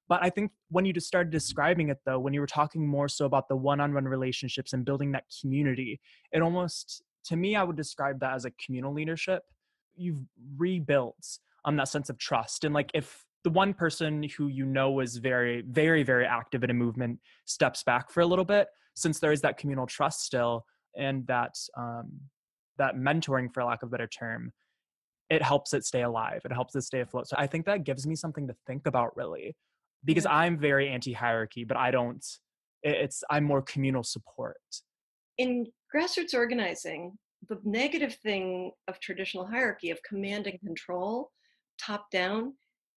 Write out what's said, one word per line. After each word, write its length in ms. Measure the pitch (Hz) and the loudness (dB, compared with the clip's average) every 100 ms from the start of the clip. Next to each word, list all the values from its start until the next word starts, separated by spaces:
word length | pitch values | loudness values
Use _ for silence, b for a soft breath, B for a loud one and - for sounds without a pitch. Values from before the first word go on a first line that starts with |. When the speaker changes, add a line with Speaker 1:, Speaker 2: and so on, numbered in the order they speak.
| - | 2
Speaker 1:
But 140 | 175 | 4
I 80 | 180 | 4
think 200 | 202 208 _ - | 0 -4 _ 0
when 140 | 180 | 2
you 80 | 190 | 2
just 140 | 170 - | 0 0
started 240 | 185 170 | 2 2
describing 580 | 156 - - 151 175 151 | 0 -2 2 4 4 2
it, 80 | 135 | 0
though, 140 | - 131 | 0 0
when 160 | 135 | 0
you 60 | 143 | 0
were 60 | 143 | 0
talking 400 | 147 151 160 147 | 0 0 2 0
more 220 | 143 143 | 2 0
so 160 | - | 0
about 240 | 143 139 - | 2 2 2
the 80 | 135 | 0
one-on-one 480 | 135 143 147 143 135 | 2 2 2 2 0
relationships 640 | 131 131 120 127 - - | 0 -2 -2 -6 -6 -4
and 120 | 127 | -2
building 280 | 123 139 139 | 0 0 0
that 120 | 135 - - | -4 -6 -6
community, 600 | 139 139 139 123 123 95 b b b | -2 2 2 0 -4 -8 b b b
it 100 | 160 | 2
almost, 600 | 165 180 175 - - - _ _ - | 2 2 -2 -6 -12 -16 _ _ -4
to 100 | 165 | 0
me, 180 | 190 214 | 2 2
I 60 | |
would 140 | 180 151 | 0 -2
describe 440 | 147 - 139 135 | -6 -2 -2 -2
that 140 | 131 | -2
as 100 | 131 | -2
a 60 | 123 - | -6 -10
communal 280 | - 127 135 | -6 -4 -4
leadership. 500 | 147 156 165 - 185 - _ _ _ _ - | -4 -4 -4 -2 -4 -4 _ _ _ _ -8
You've 280 | 175 147 127 _ 127 139 | -6 -4 -8 _ -12 -2
rebuilt, 800 | 180 180 143 143 120 - - - _ _ | 0 0 2 2 2 -8 -16 -16 _ _
um, 120 | 147 147 | 0 0
that 120 | 135 | 0
sense 220 | 151 139 | -2 -6
of 80 | 120 | -8
trust. 460 | - 127 110 - | -2 0 -2 -4
And, 100 | 151 | 0
like, 160 | 147 143 | 0 2
if 300 | 160 - - _ _ | -2 -4 -14 _ _
the 80 | 175 | 2
one 220 | 165 196 | 4 4
person 480 | 190 170 - 160 151 | 2 0 0 -2 -2
who 260 | 147 - 143 | -4 -2 -2
you 180 | 135 135 | -2 0
know 340 | 135 135 135 | 2 2 2
is 160 | 127 120 | -2 -2
very, 460 | 127 127 120 120 | 0 2 2 0
very, 400 | 127 127 156 160 | 0 2 6 4
very 240 | 127 123 123 | 6 4 4
active 360 | 120 - 127 | 2 0 -2
in 80 | 123 | 2
a 40 | |
movement 440 | 123 120 120 120 120 b b - | 2 2 0 -4 -6 b b -8
steps 360 | - 139 - | 2 2 2
back 280 | - 120 - | 2 2 2
for 100 | - | 4
a 60 | 170 | 4
little 180 | 180 | 4
bit, 240 | 180 202 202 b b | 4 4 4 b b
since 240 | - 165 151 | -2 -2 2
there 140 | 151 | 4
is 80 | 151 | 4
that 160 | 143 - | 2 2
communal 280 | 143 135 127 | -2 -2 -4
trust 340 | - 139 - | 0 0 0
still 420 | - 127 120 117 - _ _ - | -2 2 2 0 -6 _ _ -4
and 300 | 139 135 127 | -2 -2 0
that, 280 | 123 120 - - - | 0 0 -4 -12 -8
um, 440 | 120 117 110 95 135 _ _ _ _ - | -8 -8 -12 -14 -18 _ _ _ _ 0
that 180 | 135 131 | 0 2
mentoring, 560 | 135 160 156 131 123 | 2 2 2 0 0
for 120 | 131 | -2
lack 180 | 120 117 | -2 -2
of 60 | 120 | -4
a 20 | |
better 160 | 120 113 | -6 -6
term, 460 | - 117 113 120 - _ _ _ _ _ _ - | -8 -8 -8 -10 -14 _ _ _ _ _ _ 0
it 120 | 156 | 2
helps 300 | 131 143 - | 4 2 2
it 120 | 139 | -2
stay 180 | - 127 | 0 -2
alive. 400 | 120 113 110 - | 0 -2 -4 -6
It 80 | 131 | -4
helps 220 | 123 127 | -4 -2
it 80 | 135 | -4
stay 180 | 123 131 | -4 -4
afloat. 280 | 120 127 123 | -4 -6 -4
So 80 | 143 | -2
I 80 | 143 | -2
think 180 | 165 165 | -2 0
that 180 | 202 | 0
gives 200 | 143 135 143 | 0 -4 -4
me 100 | 160 | -4
something 320 | 165 147 135 | -6 -6 -8
to 80 | - - | -10 -10
think 200 | 135 151 | -6 -2
about, 300 | 127 117 - | 0 0 -2
really, 400 | 98 80 110 - _ _ _ _ | -8 -8 -10 -14 _ _ _ _
because 200 | 135 156 | 2 4
Speaker 2:
Yeah. 100 | - | 6
Speaker 1:
I'm 240 | 147 170 160 | 4 4 4
very 320 | 147 139 139 | 4 4 2
anti-hierarchy, 760 | 127 127 110 120 113 110 120 | -2 -6 -2 0 0 -2 -6
but 120 | 113 - | -4 0
I 140 | 127 | 4
don't, 300 | 127 120 120 - - _ _ _ _ | 2 0 -4 -12 -16 _ _ _ _
it, 140 | 147 156 | -2 0
it's, 260 | 143 - - | 0 -4 0
I'm 140 | 151 | 2
more 180 | 147 139 | 4 2
communal 400 | 135 143 135 131 | 0 0 0 0
support. 580 | 117 120 - - 120 - - - _ _ _ _ _ - | -2 -8 -10 -10 -10 -10 -16 -18 _ _ _ _ _ -2
Speaker 2:
In 280 | 254 247 233 _ _ | 0 0 -4 _ _
grassroots 400 | 294 359 - 339 | -2 0 -2 0
organizing, 840 | 247 240 240 185 160 165 156 180 202 _ _ 185 | 0 2 0 -2 -4 -8 -8 -12 -16 _ _ -12
the 100 | 208 | -6
negative 520 | 208 220 285 311 277 - | -2 0 0 0 -2 -4
thing 560 | 214 196 185 180 180 - - | -4 -2 -2 -4 -6 -10 -14
of 120 | 185 | -12
traditional 460 | - 185 190 185 185 | -10 -8 -6 -6 -4
hierarchy, 440 | 233 240 - 170 | 0 0 -2 -6
of 120 | 160 | -6
command 440 | - 196 196 208 196 | -6 -6 -4 -4 -6
and 140 | 185 | -8
control, 680 | 196 165 - 180 190 233 - _ _ _ _ - | -10 -10 -6 -4 -2 -4 -6 _ _ _ _ -14
top 320 | - 208 - | -8 -8 -4
down, 440 | 180 185 214 247 269 _ _ _ | -2 0 -2 -4 -8 _ _ _